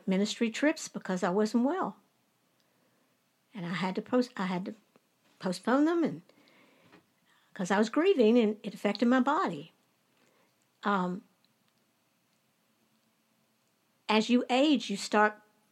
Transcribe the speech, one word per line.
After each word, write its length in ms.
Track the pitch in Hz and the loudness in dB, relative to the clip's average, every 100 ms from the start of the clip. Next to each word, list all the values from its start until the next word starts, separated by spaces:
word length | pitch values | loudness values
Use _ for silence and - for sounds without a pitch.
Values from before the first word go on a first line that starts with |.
| - | -2
ministry 420 | 190 208 - 233 | 0 -2 -2 -4
trips 380 | 220 294 320 - | 0 0 0 -8
because 340 | - - 185 | -12 -6 -2
I 80 | 190 | 0
wasn't 360 | 190 214 240 254 | 0 0 0 0
well. 320 | 370 208 - _ _ _ _ _ _ _ _ _ _ _ _ _ _ _ | -2 -6 -10 _ _ _ _ _ _ _ _ _ _ _ _ _ _ _
And 120 | 214 170 | -12 -8
I 80 | |
had 220 | 175 185 196 | -4 -4 -4
to 60 | |
post-, 300 | - 247 247 - | -2 0 0 -4
I 80 | 185 | -4
had 200 | 180 208 | -4 -6
to 100 | - _ _ _ _ _ _ | -12 _ _ _ _ _ _
postpone 440 | 190 180 - 262 | -6 -4 0 2
them 200 | 302 339 | 2 2
and, 180 | 302 156 - _ _ _ _ _ _ - _ _ _ _ _ | -2 -4 -14 _ _ _ _ _ _ -20 _ _ _ _ _
'cause 180 | - 180 | -8 0
I 60 | 202 | 2
was 120 | 220 | 2
grieving 480 | 294 370 359 220 247 | 2 2 4 4 6
and 200 | 214 214 | 4 0
it 100 | 208 | -8
affected 340 | - 202 208 240 | -6 -4 0 2
my 120 | 262 | 2
body. 540 | 254 311 311 156 160 _ _ _ _ _ _ _ _ _ _ _ | 2 0 -2 -6 -12 _ _ _ _ _ _ _ _ _ _ _
Um, 400 | 208 202 180 180 - _ _ _ _ _ _ _ _ _ _ _ _ _ _ _ _ _ _ _ _ _ _ _ _ _ _ _ - | -2 -2 -2 -6 -12 _ _ _ _ _ _ _ _ _ _ _ _ _ _ _ _ _ _ _ _ _ _ _ _ _ _ _ 0
as 220 | 214 220 | 0 2
you 160 | 247 - | 0 2
age, 400 | 254 302 285 - | 2 4 2 0
you 80 | 202 | -8
start, 380 | - 214 214 214 _ _ _ | -2 2 2 0 _ _ _